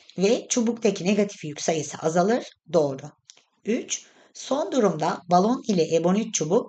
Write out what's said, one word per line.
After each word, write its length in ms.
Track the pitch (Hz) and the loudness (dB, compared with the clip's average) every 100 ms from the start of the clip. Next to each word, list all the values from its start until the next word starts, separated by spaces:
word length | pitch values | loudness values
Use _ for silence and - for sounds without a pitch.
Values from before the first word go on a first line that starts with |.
| _ - | _ 0
Ve 280 | 196 302 - | 2 2 0
çubuktaki 560 | 254 226 233 214 190 175 | 0 0 0 -2 0 0
negatif 380 | 202 196 - | 0 0 -4
yük 180 | 151 143 | -12 -6
sayısı 360 | - 160 139 - | -4 -2 -4 -4
azalır. 460 | 160 170 196 254 - _ - | -2 2 2 0 -4 _ -2
Doğru. 380 | 165 143 135 147 _ _ - _ _ - | 0 2 -2 -12 _ _ -20 _ _ -4
Üç, 400 | 254 - - - _ _ | -4 -4 -10 -12 _ _
son 380 | - - 277 349 | -14 -6 -4 -2
durumda 500 | 277 202 156 151 - - | 2 2 2 -2 -4 2
balon 320 | 175 214 262 - | 4 4 0 0
ile 280 | 185 156 165 | 0 2 2
ebonit 380 | 175 196 226 | 2 0 0
çubuk 340 | - 156 214 | -4 0 0